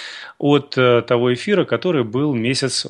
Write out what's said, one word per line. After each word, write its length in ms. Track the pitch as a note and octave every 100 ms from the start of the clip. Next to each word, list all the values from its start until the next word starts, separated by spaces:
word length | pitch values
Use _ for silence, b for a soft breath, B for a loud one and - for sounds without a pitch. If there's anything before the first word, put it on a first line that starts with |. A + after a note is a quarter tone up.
| B B B -
от, 400 | C#3+ C#3+ C#3+ -
э, 240 | B2+ A#2+
того 320 | A2+ A#2+ B2
эфира, 300 | B2 - G3
который 400 | C#3 A#2 F#3 D#3
был 300 | A#2 A#2+ D3
месяц 520 | B2 A2+ C3 C3 -